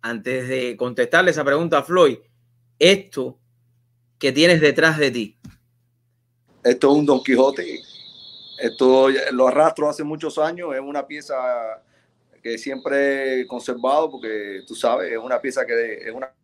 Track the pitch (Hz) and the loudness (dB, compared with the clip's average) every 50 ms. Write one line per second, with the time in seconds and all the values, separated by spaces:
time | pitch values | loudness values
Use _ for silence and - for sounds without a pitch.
0 | - 117 117 110 101 131 131 131 127 123 131 131 127 123 117 104 123 123 120 127 | -8 -8 -8 -8 -6 -6 -6 -6 -4 -4 -4 -4 -4 -6 -4 -6 -6 -6 -2 -2
1 | 123 117 - 170 185 180 160 156 147 139 139 151 170 170 165 143 135 - 175 185 | -2 2 4 4 4 4 2 0 0 0 0 0 0 2 0 0 0 0 2 4
2 | 175 143 117 - _ _ _ _ _ _ _ _ _ _ _ _ 147 175 196 196 | 4 4 2 -2 _ _ _ _ _ _ _ _ _ _ _ _ 4 4 4 4
3 | 196 _ - 143 127 127 131 _ _ _ _ _ _ _ _ _ _ _ _ _ | 0 _ -10 -8 -8 -8 -10 _ _ _ _ _ _ _ _ _ _ _ _ _
4 | _ _ _ _ - 131 127 139 160 175 180 160 151 147 143 156 151 160 160 151 | _ _ _ _ -4 -2 2 4 6 6 6 6 6 4 4 4 2 2 4 2
5 | 147 135 120 123 110 104 _ _ _ - - _ _ _ _ _ _ _ _ _ | 0 0 0 -2 -6 -6 _ _ _ -20 -20 _ _ _ _ _ _ _ _ _
6 | _ _ _ _ _ _ _ _ _ _ _ _ _ 120 123 123 - 135 143 151 | _ _ _ _ _ _ _ _ _ _ _ _ _ 0 0 2 4 4 4 4
7 | 151 143 139 127 - - 131 120 131 131 - - 180 170 - - - - - - | 4 2 2 0 2 0 2 4 4 2 2 -2 -8 -10 -10 -14 -16 -20 -20 -20
8 | - - - - - - - - - - - - - 117 - - 135 127 131 131 | -20 -20 -20 -20 -20 -20 -20 -20 -20 -20 -14 -8 -6 -6 -2 2 4 6 6 6
9 | 131 135 135 135 - - 131 123 131 131 127 143 156 160 - - 147 151 143 - | 6 4 4 0 -2 -2 0 2 2 2 4 4 4 4 2 0 -2 -2 -2 -4
10 | 151 147 156 156 160 156 - 160 151 160 170 175 175 160 139 131 135 139 143 147 | -8 -8 -8 -8 -8 -8 -2 -2 -2 -2 -2 -6 -8 -8 -6 -8 -8 -6 -8 -8
11 | 135 - 147 151 143 - 143 131 127 127 123 120 113 110 110 - _ _ _ _ | -8 -8 -12 -16 -10 -8 -8 -6 -4 -4 -4 -4 -6 -10 -12 -14 _ _ _ _
12 | _ _ _ _ _ _ _ _ _ 117 117 113 - 139 135 131 - 135 139 139 | _ _ _ _ _ _ _ _ _ -10 -10 -8 -8 -10 -10 -8 -6 -2 0 0
13 | 139 139 139 135 135 135 131 127 127 127 127 123 - - 123 120 117 131 139 147 | 2 2 0 -2 -2 -2 -2 -4 -4 -6 -10 -10 -8 -8 -8 -4 0 0 2 2
14 | 160 156 139 123 117 110 110 107 104 104 98 95 90 - 107 - - 120 120 - | 0 -2 -6 -10 -10 -8 -8 -8 -8 -8 -12 -14 -14 -14 -14 -4 -2 0 0 0
15 | 92 85 117 113 110 127 127 117 - 135 123 131 127 113 117 117 117 113 107 - | -2 -4 -6 -8 -4 -4 -4 -4 -4 -4 -4 -4 -4 -2 -2 -2 -2 -4 -6 -12
16 | - 110 113 127 131 131 135 _ | -12 -14 -12 -12 -14 -14 _ _